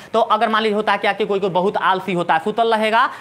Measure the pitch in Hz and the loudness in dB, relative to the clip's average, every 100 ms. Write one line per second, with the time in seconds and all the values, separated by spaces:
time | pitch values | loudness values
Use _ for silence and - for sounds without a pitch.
0 | - 220 226 214 226 220 220 208 214 202 | -4 -2 2 2 2 0 0 0 0 0
1 | 208 196 202 196 196 175 190 196 170 190 | 0 0 -2 0 0 0 0 0 0 0
2 | 190 175 170 160 214 214 233 220 220 226 | -2 -2 0 0 0 -2 0 2 2 2
3 | 277 - | 0 -4